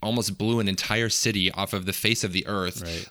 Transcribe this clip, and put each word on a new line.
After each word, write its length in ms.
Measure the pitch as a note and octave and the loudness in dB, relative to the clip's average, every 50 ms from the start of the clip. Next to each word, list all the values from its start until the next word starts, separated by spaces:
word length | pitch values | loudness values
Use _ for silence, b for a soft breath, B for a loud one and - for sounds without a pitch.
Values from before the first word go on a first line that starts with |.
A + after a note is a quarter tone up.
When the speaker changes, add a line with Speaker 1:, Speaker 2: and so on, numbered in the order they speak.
Speaker 1:
almost 340 | G2+ G#2+ A#2 A#2+ G2+ - F#2+ | -2 0 0 0 0 -2 -2
blew 240 | - G#2+ A2 A#2 A#2 | 0 0 2 2 2
an 80 | G#2 G2 | 2 2
entire 400 | F#2+ - - - G#2+ A2+ A#2 A2 | 0 -2 -2 0 0 0 2 2
city 420 | - - - A#2+ G#2 G2+ F2+ F#2 | 0 2 2 2 2 2 2 2
off 200 | - F#2 G2 - | 2 0 -2 -2
of 140 | - G2 F2+ | -2 -2 -2
the 80 | G2 F#2+ | -2 -2
face 280 | - - G#2 A2+ - - | 0 2 2 2 2 2
of 100 | G2 F2 | 0 0
the 120 | F#2+ - | -2 -2
earth. 360 | - G#2 G2 F#2 F#2 - - | 0 -2 -2 -2 -2 -4 -6
Speaker 2:
Right. 260 | F2+ E2+ E2+ E2+ F#2 - | -6 -6 -6 -6 -8 -10